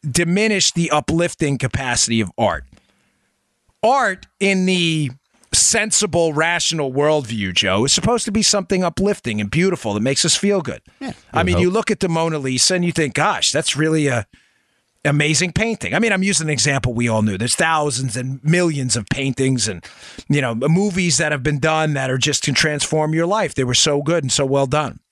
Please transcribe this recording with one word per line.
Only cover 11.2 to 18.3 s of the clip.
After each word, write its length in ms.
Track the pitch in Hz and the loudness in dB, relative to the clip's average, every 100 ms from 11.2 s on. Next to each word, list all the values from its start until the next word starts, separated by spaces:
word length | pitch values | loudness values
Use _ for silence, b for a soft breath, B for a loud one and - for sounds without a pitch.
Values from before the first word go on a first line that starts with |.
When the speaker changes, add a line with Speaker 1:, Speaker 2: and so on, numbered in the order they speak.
| _ | _
Speaker 1:
I 80 | - | -2
Speaker 2:
I 20 | |
Speaker 1:
mean, 120 | 185 175 | 0 2
Speaker 2:
hope. 60 | |
Speaker 1:
you 60 | 180 | 2
look 220 | 196 - | 0 -2
at 80 | 151 | -2
the 100 | 185 | 0
Mona 300 | 165 165 156 | 0 -2 -2
Lisa 360 | 131 127 - 185 | -4 0 0 2
and 100 | 175 | 0
you 60 | |
think, 220 | 165 151 | 0 -2
"Gosh, 380 | 131 175 185 - | 0 0 0 -2
that's 240 | 147 147 135 | -2 -2 0
really 320 | 156 160 143 | 0 2 2
a 180 | 123 104 b b b b b b _ 147 | 0 -4 b b b b b b _ 0
amazing 460 | 147 151 156 180 | 2 2 2 0
painting." 420 | - 220 226 - | 0 -2 -2 -2
I 60 | 131 | 0
mean, 140 | 226 | 0
I'm 100 | 196 | 2
using 240 | 190 170 156 | 2 0 0
an 40 | |
example 400 | 143 151 139 127 | 0 0 0 0
we 140 | 117 120 | -2 0
all 120 | 110 | 2
knew. 140 | 107 95 | 0 0
There's 180 | 120 - | -2 0
thousands 600 | 165 160 147 120 131 113 | 2 2 0 -2 -4 -6
and 280 | 127 | -6